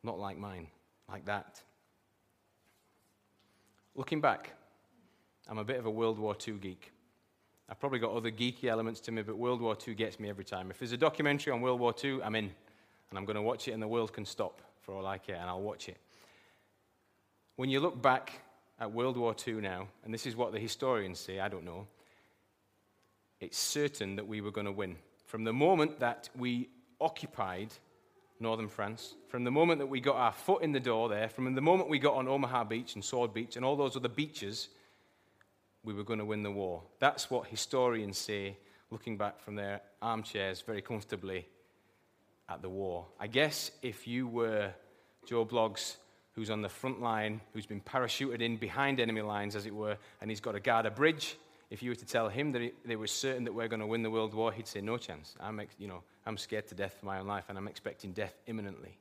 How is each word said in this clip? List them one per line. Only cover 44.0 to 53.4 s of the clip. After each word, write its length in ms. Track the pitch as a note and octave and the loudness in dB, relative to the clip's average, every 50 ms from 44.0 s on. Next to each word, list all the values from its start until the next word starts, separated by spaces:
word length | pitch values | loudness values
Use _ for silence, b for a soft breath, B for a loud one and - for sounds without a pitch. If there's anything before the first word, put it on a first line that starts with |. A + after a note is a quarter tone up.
| - | -8
you 200 | A2+ A#2+ B2+ C3 | -4 -2 -2 -2
were 460 | A#2+ A2+ A#2+ A#2 A2+ A2 G#2 G2+ G2 F#2 - - b b b b b b b - | -2 0 0 2 2 2 2 0 0 -4 -10 -20 b b b b b b b -8
Joe 200 | - B2 A#2 A2+ | 0 2 2 2
Bloggs, 520 | G#2+ B2 A#2 A2+ A2 G2+ - - - - - b b b b b b _ | 4 4 4 4 4 2 -4 -6 -6 -8 -10 b b b b b b _
who's 160 | A#2 A2 G#2+ | -6 -4 -2
on 120 | A2 G#2+ | -2 -2
the 80 | G#2 F#2 | -2 -4
front 320 | - - - C3 B2+ G2 | -6 -4 -4 -4 -2 0
line, 400 | A#2+ A#2 A2 G#2+ G#2+ G#2+ G#2+ A2 G#2 - - | 0 0 2 2 0 0 -2 -6 -10 -10 -10
who's 120 | A2 G2+ | -10 -8
been 160 | - G#2+ G2 | -6 -8 -10
parachuted 600 | - - - C3 B2 A2+ - - C3+ C3+ A#2+ A#2 | -8 -2 0 0 0 2 0 -2 -2 -2 0 0
in 160 | A#2 A#2 A#2 | 0 0 0
behind 420 | G#2+ A2 G2+ - C3+ C#3 C#3 C3+ B2+ | -2 -4 -4 0 2 2 4 4 4
enemy 220 | A#2 A#2 A2 A2 | 2 2 2 0
lines, 340 | G#2+ G#2 G#2 G2+ G2+ G#2 G2+ | -2 0 -2 -2 -2 -2 -4
as 100 | G#2 G2+ | -4 -6
it 80 | A2+ G2+ | -6 -6
were, 240 | G#2+ G#2+ G#2+ G#2 G#2 B B B B | -4 -2 -2 -4 -4 B B B B
and 100 | - G#2+ | -6 -6
he's 100 | A2 G#2 | -6 -4
got 140 | - A#2+ G#2 | -4 -4 -4
to 60 | G2+ | 2
guard 260 | - C3 A#2 A2+ A2 | 4 4 4 6 4
a 60 | G#2+ | 2
bridge, 440 | G#2 B2 C#3+ E3 D#3+ C#3+ - - - - B B B B B B | 2 6 6 6 6 4 -4 -6 -8 -12 B B B B B B
if 100 | A2 - | -12 -6
you 80 | B2 B2 | -4 -4
were 60 | A#2+ | -4
to 100 | - - | -4 -6
tell 220 | - - A#2+ A2+ G#2 | 0 2 2 2 2
him 220 | G2 B2+ D3 D3+ | 0 0 0 0
that 100 | C3 A#2+ | 0 0
it, 140 | A#2 A#2+ - - - | -2 -2 -6 -8 -4
they 120 | A#2+ A#2 | -2 -2
were 100 | G#2+ G#2+ | 0 0
certain 380 | G2+ - - - C3+ C3 B2 | -2 0 0 2 2 2 2